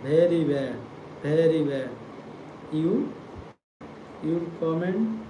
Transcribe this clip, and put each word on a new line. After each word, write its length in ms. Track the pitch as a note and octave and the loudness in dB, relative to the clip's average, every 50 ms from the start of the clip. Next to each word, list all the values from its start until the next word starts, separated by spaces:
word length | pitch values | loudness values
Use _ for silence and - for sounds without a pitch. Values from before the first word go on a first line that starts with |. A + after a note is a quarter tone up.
| - | 0
Very 400 | C#3 D3 D#3+ F3 F3 E3+ E3+ D#3+ | 6 6 8 8 8 6 4 2
bad, 300 | C#3+ C#3+ C#3 C3+ B2 A#2+ A2+ A2+ - - - - - - - | 2 2 0 0 -2 -4 -6 -10 -12 -14 -16 -16 -16 -16 -6
very 420 | - C#3+ D3+ D#3+ E3 D#3+ E3 D#3+ D3+ | -2 2 4 6 6 6 6 4 2
bad। 260 | C#3+ C#3 C3+ C3 A#2+ A#2 A2+ - - - - - - - - - - - - - - | 2 0 -2 -4 -6 -8 -10 -12 -14 -14 -14 -14 -14 -14 -14 -14 -16 -16 -16 -12 -6
You, 400 | D3+ D#3 D#3+ E3+ G3 - - - - - - - - - - - - _ _ _ _ _ - - - - - - - - - | -2 0 2 2 2 2 0 -2 -4 -10 -14 -14 -14 -14 -14 -16 -18 _ _ _ _ _ -18 -16 -16 -16 -16 -16 -16 -6 -2
your 180 | D#3 E3 E3+ E3 E3 - - | 0 0 0 0 -4 -6 -2
comment। 580 | E3 D#3+ E3 E3 F3 F3+ F#3+ G#3+ A3+ A3 - - - - | 0 0 0 2 2 0 2 2 2 0 0 -4 -8 -10